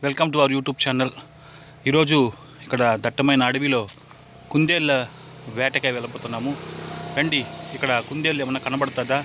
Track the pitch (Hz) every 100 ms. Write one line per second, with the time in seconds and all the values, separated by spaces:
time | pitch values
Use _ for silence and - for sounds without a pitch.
0 | 139 135 160 151 139 135 135 131 - 131
1 | 131 - - - - - - - 131 147
2 | 151 151 123 - - - - 127 120 110
3 | 117 120 139 139 123 131 143 127 101 -
4 | - - - - - 147 156 170 151 135
5 | 117 - - - - 113 131 135 135 123
6 | 117 127 117 117 127 143 - - - -
7 | - - 160 151 117 - - 131 139 123
8 | 113 147 156 151 131 131 131 135 139 131
9 | 120 135